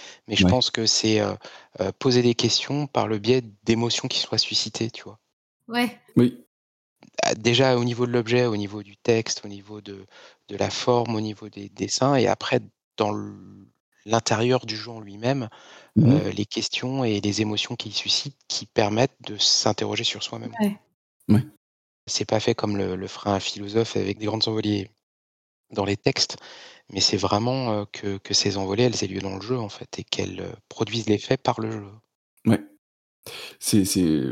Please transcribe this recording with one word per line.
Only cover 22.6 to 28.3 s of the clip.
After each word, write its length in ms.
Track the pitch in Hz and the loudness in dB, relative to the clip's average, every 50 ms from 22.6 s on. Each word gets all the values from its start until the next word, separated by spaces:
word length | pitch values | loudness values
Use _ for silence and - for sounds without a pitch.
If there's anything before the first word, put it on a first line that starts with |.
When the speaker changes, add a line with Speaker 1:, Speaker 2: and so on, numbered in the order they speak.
| - 104 101 | 0 -2 0
Speaker 1:
le, 180 | 101 98 95 92 | 0 -2 -2 -2
le 120 | 92 95 95 | -4 -6 -8
ferait 220 | - - - 104 | -10 -6 -2 0
un 100 | 101 95 | 0 0
philosophe 560 | - - - 104 101 101 104 113 113 - - | 0 -4 -6 -8 -8 -2 0 0 0 2 0
avec 220 | 104 98 98 101 104 | -2 -2 -2 -2 -2
des 80 | 107 | -2
grandes 200 | 104 101 113 - 113 | -2 -2 0 0 -2
envolées 420 | 110 107 104 107 104 101 95 - _ _ _ _ _ _ _ _ _ _ _ _ _ _ _ _ - | -2 0 0 0 0 0 -2 -6 _ _ _ _ _ _ _ _ _ _ _ _ _ _ _ _ -4
dans 120 | 107 98 | -2 0
les 120 | 101 101 | 0 -2
textes, 400 | - _ 107 - - - - - - - - - - - - - - _ - | 0 _ 0 2 2 0 -2 -4 -8 -16 -18 -20 -20 -20 -20 -20 -20 _ -10
mais 100 | 98 95 | -2 0
c'est 180 | 92 - - 95 | 0 2 2 0
vraiment, 540 | 95 92 101 104 113 123 131 135 131 117 107 | 0 2 2 2 2 0 -2 -2 -2 -2 -2
euh, 120 | 104 104 - - | -2 -4 -6 -10
que, 240 | - - 101 98 95 | -8 -8 -6 -6 -6
que 140 | - - | -6 -2